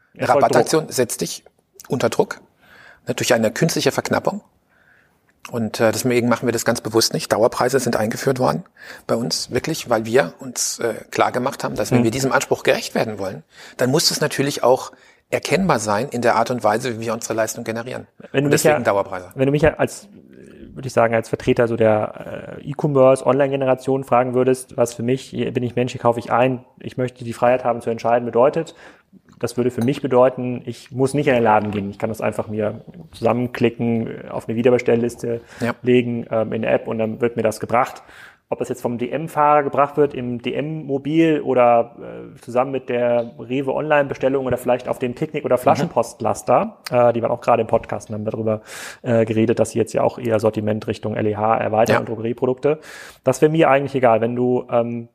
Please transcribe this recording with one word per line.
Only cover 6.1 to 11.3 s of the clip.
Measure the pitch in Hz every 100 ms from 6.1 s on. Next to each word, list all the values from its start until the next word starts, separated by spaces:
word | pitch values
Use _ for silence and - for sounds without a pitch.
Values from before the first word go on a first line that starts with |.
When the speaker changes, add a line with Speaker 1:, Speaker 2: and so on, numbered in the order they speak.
| 120 120
Speaker 1:
machen | 113 123
wir |
das | 113 -
ganz | 120
bewusst | 107 113 -
nicht. | 156 -
Dauerpreise | 101 117 - 127 135
sind | 123 117
eingeführt | 107 - 139 131
worden | 127 156 - _ - - -
bei | 117
uns, | 160 - -
wirklich, | - - 160 -
weil | 113
wir | 110 120 165 -
uns, | 131 - - -
äh, | 117 107 -
klar | - 104